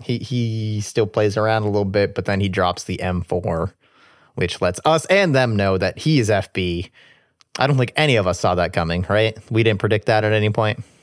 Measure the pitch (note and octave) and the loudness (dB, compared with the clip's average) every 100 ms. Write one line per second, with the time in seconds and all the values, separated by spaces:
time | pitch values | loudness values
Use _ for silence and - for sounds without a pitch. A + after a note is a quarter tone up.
0 | - A#2 G#2+ B2+ A#2 A2 A2 G#2+ G#2 - | -6 -6 -4 -4 -2 -4 -4 -4 -4 -2
1 | G#2 - G#2+ G#2+ G#2+ A2 G#2+ G2+ G2+ G2+ | 0 2 0 2 0 0 0 0 0 0
2 | G2 G2+ F#2+ G2 G2 F#2 F2+ F2 - F#2 | 0 -2 -2 0 0 0 0 -2 -6 -6
3 | F#2 F2+ F2 F2+ F#2 E2+ F2+ - _ _ | -2 -4 -2 -4 -2 -2 -4 -6 _ _
4 | _ _ _ - F2+ - F2+ F2+ D3+ D#3+ | _ _ _ -6 -6 -2 -2 0 0 0
5 | - F#3+ F#3+ C3+ B2 G#2+ G2 F#2+ F#2 - | 4 2 4 2 2 2 2 2 0 -2
6 | D#3+ D3+ G#2+ G2+ - - F2+ E2+ F2 _ | 0 2 2 0 0 -4 -4 -4 -8 _
7 | - _ _ _ _ - C3+ C3+ B2 - | -20 _ _ _ _ -4 0 2 0 0
8 | D3+ A#2 F#2 F2 G#2 F2+ F2 F#2 E2 F2 | 2 2 2 0 0 0 0 -2 -2 -2
9 | F2+ G#2 A2 - - A2 A2+ G#2 G#2+ G#2+ | 0 0 0 -4 -4 0 2 2 0 0
10 | - A2 G#2+ G#2+ G#2 G#2 A2 G#2 - _ | 2 2 2 2 2 0 0 -2 -10 _